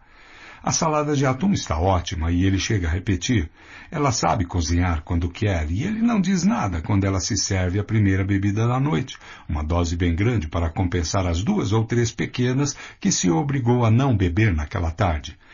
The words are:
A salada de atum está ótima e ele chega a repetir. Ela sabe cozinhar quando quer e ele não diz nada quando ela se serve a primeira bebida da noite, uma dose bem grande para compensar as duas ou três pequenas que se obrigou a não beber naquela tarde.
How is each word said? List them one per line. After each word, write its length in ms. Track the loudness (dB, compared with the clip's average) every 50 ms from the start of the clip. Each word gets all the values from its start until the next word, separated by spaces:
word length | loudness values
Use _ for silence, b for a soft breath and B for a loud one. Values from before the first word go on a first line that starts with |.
| B B B B B B B B B B B B
A 100 | -4 -4
salada 440 | -2 0 0 0 0 0 0 0 0
de 100 | 2 2
atum 280 | 0 0 0 0 0 0
está 260 | 0 0 -2 -2 0
ótima 520 | 2 2 2 2 0 -2 -4 -2 0 0
e 140 | 2 2 2
ele 140 | 2 2 0
chega 280 | 0 0 -2 0 0
a 40 | 0
repetir. 580 | -2 -2 0 0 -2 0 0 0 0 0 0 -2 B B B B B B B B
Ela 220 | -4 -2 0 0
sabe 340 | 0 0 0 0 0 0 -2
cozinhar 560 | -2 -2 -2 0 0 0 2 2 0 0 -2
quando 260 | -2 -2 -2 -2 -2
quer 440 | -2 -4 -2 -2 0 0 -2 -2 -2
e 100 | -2 -2
ele 220 | -2 -2 -2 0 0
não 180 | 2 2 2
diz 220 | 2 2 0 2 2
nada 400 | 2 2 0 0 -2 -4 -4 -2
quando 200 | 0 0 2 2
ela 160 | 2 0 0
se 160 | -2 -2 -2
serve 440 | -2 -2 -2 0 0 0 0 0 -2
a 40 | -2
primeira 400 | 0 2 2 4 4 2 2 2
bebida 440 | 0 0 0 0 0 0 0 0
da 120 | 0 0 0
noite, 380 | 0 0 0 -2 -4 -6 -10 B B B B B B -4
uma 140 | -4 -2 -2
dose 340 | 0 0 0 0 0 0
bem 180 | 0 0 0 2
grande 320 | 2 2 0 0 0 -2
para 220 | -2 -2 -2 -2 -2
compensar 560 | -2 -2 -2 0 0 -2 -2 -2 -2 -2 -2
as 160 | 0 -2 -2 0
duas 300 | 0 0 0 0 0 0
ou 100 | 0 0
três 280 | 0 0 0 0 0
pequenas 680 | -2 -4 -6 -4 -2 -2 0 0 0 0 0 -2 B B B B B B
que 120 | -2 0
se 160 | 0 2 2
obrigou 560 | 2 2 2 0 0 -2 0 2 2 2 4 4
a 60 | 4
não 260 | 4 4 4 4 2
beber 380 | 2 2 2 2 2 2 2 2
naquela 380 | 0 -2 -4 -4 -4 -4 -4
tarde. 440 | -2 0 0 0 0 -2 -6 -10 -16 B B B